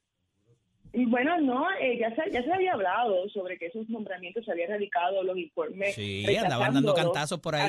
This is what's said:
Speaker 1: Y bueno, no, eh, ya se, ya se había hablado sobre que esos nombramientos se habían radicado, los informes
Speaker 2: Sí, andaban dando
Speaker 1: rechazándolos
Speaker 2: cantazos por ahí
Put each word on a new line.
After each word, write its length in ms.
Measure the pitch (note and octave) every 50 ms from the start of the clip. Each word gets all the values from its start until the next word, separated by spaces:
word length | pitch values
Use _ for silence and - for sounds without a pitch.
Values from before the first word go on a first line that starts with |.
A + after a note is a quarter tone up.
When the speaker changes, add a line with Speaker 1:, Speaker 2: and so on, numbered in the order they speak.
| _ _ _ _ _ _ _ _ _ _ _ _ _ _ _ _ _ - -
Speaker 1:
Y 120 | A#3+ B3
bueno, 320 | A3 B3 A#3+ A#3+ D#4 F4 F4
no, 260 | D4 B3+ A#3+ C4 D#4 F#4 F#4+ -
eh, 200 | C4+ B3+ A#3 A3
ya 100 | A3 A3+ A3+
se, 160 | D#4 D#4 -
ya 100 | - A#3+
se 100 | A#3 D4
había 220 | F4+ F#4+ F#4 F#4 E4+
hablado 540 | A3+ F#3+ F3+ F#3+ A3+ B3 A3+ F#3+ F3+ F#3 G#3
sobre 280 | - G#3 F3+ F3+ F3+ F3
que 80 | E3
esos 200 | F3 - A3 A3 A3
nombramientos 560 | A3+ A3 G#3 G3 F#3 F3+ F3+ F3 G3 A#3 A3
se 60 | G#3
habían 180 | F3 E3+ E3+ E3+
radicado, 520 | G#3+ G#3 G3+ G3+ F#3 F3 F3 F#3 G3 F#3+ F#3
los 140 | F#3 F#3
informes 560 | F#3 E3+ D#3 - F3 D#3 - F#3 F#3+ G3 G3+ G3
Speaker 2:
Sí, 320 | A2 G2+ G2+ G2 G2 G#2 - -
andaban 380 | G#3+ - F3+ B2+ A#2+ B2+ - -
dando 180 | C#3 - - C#3+
Speaker 1:
rechazándolos 20 |
Speaker 2:
cantazos 440 | E3+ - - - D3 D3+ - F#3 E3
por 140 | - E3 D3+
ahí 100 | D3 D3